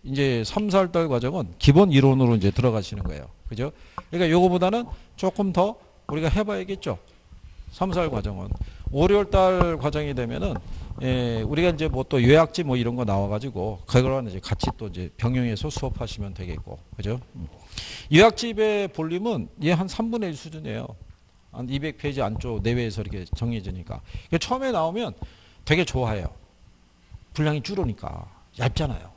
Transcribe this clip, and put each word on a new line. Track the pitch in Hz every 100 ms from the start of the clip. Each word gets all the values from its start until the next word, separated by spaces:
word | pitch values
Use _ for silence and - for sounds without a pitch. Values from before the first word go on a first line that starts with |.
이제 | - 135 139 120 110
삼, | 208 208
사월 | 190 185
달 | 170 165
과정은 | 123 123 147 98 -
기본 | - 147 196
이론으로 | 135 135 131 123 113
이제 | 98
들어가시는 | 110 123 110 92 104
거예요. | 87 73 65 - -
그죠? | 110 139 - - - -
그러니까 | 170 175
요거보다는 | 175 185 180 185 226 240 - - -
조금 | 190 - 196
더 | 175 196 233 - _ -
우리가 | 151 156
해봐야겠죠. | 196 214 202 185 196 - 92 - - _ - - - -
삼, | - 190
사월 | 180 160
과정은. | 120 104 95 98 - - - -
오, | 135 180
육월 | 202 202
달 | 196 185 185 175 160
과정이 | 139 147 147
되면은, | 127 117 131 190 107 - - - -
예, | 131 127 120 113
우리가 | 107 147 175
이제 | 156 156
뭐 | 127
또 | 131 139
요약집 | 120 151 160 - 156
뭐 | 127
이런 | 117 123
거 |
나와가지고 | 110 98 101 104 131 107 101 90 -
그거랑 | 127 131 135 113
이제 | 92
같이 | - - - -
또 | 107
이제 | 87 90 -
병용해서 | 120 127 120 107 -
수업하시면 | - 135 - 113 - 101
되겠고. | 90 90 80 - 85 - -
그죠? | 101 123 -
음. | - 80 - - - - - -
요약집의 | 156 220 214 233 214 214 208 196
볼륨은 | - 160 175 226 180 92 -
얘 | 147
한 | 175 190
삼분의 | - 226 233 196
일 | 147
수준이에요. | 160 160 147 110 127 104 - - _ _ _
한 | - 127
이백 | 139 151 -
페이지 | 147 139
안쪽 | 104 110 123 110
내외에서 | 104 123 117 98
이렇게 | 104 101 90
정해지니까. | - 120 113 95 92 85 104 - - -
그러니까 | 165
처음에 | - 254 262
나오면 | 214 160 196 208 - - - - -
되게 | - 156
좋아해요. | 175 131 120 107 82 - - _ - _ _ _ _ - -
분량이 | - 151 151
줄으니까. | 117 196 147 101 - - - - _ -
얇잖아요. | 120 107 151 90 85